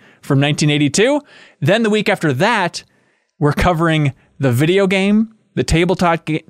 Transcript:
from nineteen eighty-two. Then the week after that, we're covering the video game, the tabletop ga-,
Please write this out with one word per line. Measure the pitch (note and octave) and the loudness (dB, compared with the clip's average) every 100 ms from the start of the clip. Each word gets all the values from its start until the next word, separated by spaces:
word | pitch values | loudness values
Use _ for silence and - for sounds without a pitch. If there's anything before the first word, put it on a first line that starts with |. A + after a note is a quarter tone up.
| _ _ | _ _
from | - C#3 | -4 0
nineteen | C#3+ D3+ D3 | 0 0 0
eighty-two. | D3 C#3+ C#3 A#3 D4 - - - _ | 0 0 2 0 0 -4 -16 -20 _
Then | D3 G#3+ | 0 0
the | A3+ | 0
week | G#3+ G#3 | 0 0
after | F#3+ E3 | -2 -2
that, | B2+ G3+ A3+ F3 - - _ _ _ _ _ | 0 0 0 -4 -6 -16 _ _ _ _ _
we're | D3 | -2
covering | - F3+ E3 E3 D#3 D3 - _ - | 0 0 0 0 0 -2 -4 _ -4
the | C3+ | -2
video | A#2+ D#3+ F#3+ G3 | 0 2 2 0
game, | F#3+ G3 G#3 A3 - _ | 0 2 0 0 -8 _
the | - | -8
tabletop | - E3 F3 F#3+ F3 E3 - | -2 0 0 0 0 -2 -4
ga-, | D#3 - | -8 -6